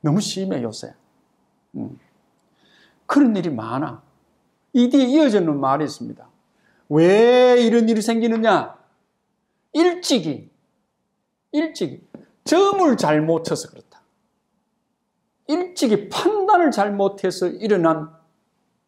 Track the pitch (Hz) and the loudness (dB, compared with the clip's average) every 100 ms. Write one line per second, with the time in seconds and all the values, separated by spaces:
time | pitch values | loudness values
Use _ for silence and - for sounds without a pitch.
0 | 151 175 - 185 190 151 117 110 - - | 0 -2 -2 -8 -6 -6 -8 -10 -18 -20
1 | _ _ _ _ _ _ _ - - - | _ _ _ _ _ _ _ -14 -14 -16
2 | _ _ _ _ _ _ _ _ _ _ | _ _ _ _ _ _ _ _ _ _
3 | - 285 262 208 170 123 113 127 - 113 | -2 2 2 0 -4 -8 -8 -8 -8 -12
4 | _ _ _ _ _ _ _ 240 247 285 | _ _ _ _ _ _ _ 0 2 2
5 | 247 294 294 202 165 143 135 143 147 - | 2 2 2 2 0 -2 -2 -2 -2 -8
6 | 117 113 - _ _ _ _ _ _ 147 | -16 -16 -20 _ _ _ _ _ _ 2
7 | 170 202 233 247 254 247 226 240 226 226 | 4 6 6 6 6 4 4 2 2 0
8 | 214 226 226 226 220 175 117 - _ _ | -2 -2 0 0 0 0 -2 -16 _ _
9 | _ _ _ _ _ _ _ 285 349 349 | _ _ _ _ _ _ _ 0 0 0
10 | - 254 160 117 - _ _ _ _ _ | -4 -4 -4 -10 -14 _ _ _ _ _
11 | _ _ _ _ _ 311 320 - 160 - | _ _ _ _ _ -6 -6 -6 -10 -10
12 | _ - _ _ - 330 392 403 339 226 | _ -20 _ _ -2 2 2 2 0 2
13 | 156 151 156 165 165 156 - - _ _ | 0 0 0 -4 -4 -8 -10 -20 _ _
14 | _ _ _ _ _ _ _ _ _ _ | _ _ _ _ _ _ _ _ _ _
15 | _ _ _ _ - 320 359 - 247 214 | _ _ _ _ -6 -4 -4 -4 0 0
16 | - - 359 427 392 359 320 - 208 202 | -2 -2 -2 0 2 2 2 0 -2 0
17 | 196 196 185 185 180 - 214 202 165 156 | -2 -2 -6 -4 -6 -4 -2 2 2 0
18 | 156 _ _ _ _ _ _ _ | -6 _ _ _ _ _ _ _